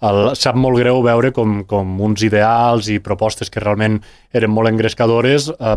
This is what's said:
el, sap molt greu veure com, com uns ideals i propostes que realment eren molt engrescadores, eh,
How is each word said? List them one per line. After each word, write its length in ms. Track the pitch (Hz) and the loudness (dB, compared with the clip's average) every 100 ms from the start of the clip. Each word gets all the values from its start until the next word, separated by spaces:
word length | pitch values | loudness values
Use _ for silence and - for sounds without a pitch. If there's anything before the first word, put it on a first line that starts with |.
el, 160 | 107 101 104 | 0 2 2
sap 220 | - 135 120 | 0 0 0
molt 200 | 131 123 | 2 2
greu 240 | 123 127 | 2 2
veure 280 | 120 117 127 | 2 2 0
com, 300 | 123 110 101 | 0 0 -2
com 300 | 95 101 95 95 | -2 -4 -2 -2
uns 240 | 107 101 | -2 0
ideals 640 | 110 104 107 117 120 117 104 | 0 2 2 2 2 0 -2
i 100 | 104 | -4
propostes 480 | 101 98 110 - - | -4 -4 -4 -4 -8
que 100 | 110 | -6
realment 380 | 104 104 107 107 - - _ | -2 0 0 -2 -8 -20 _
eren 200 | 123 110 | -2 0
molt 160 | 110 113 | 0 0
engrescadores, 800 | 110 110 - 117 117 127 143 143 | 0 -2 0 0 2 2 0 -2
eh, 280 | - 113 | -4 -2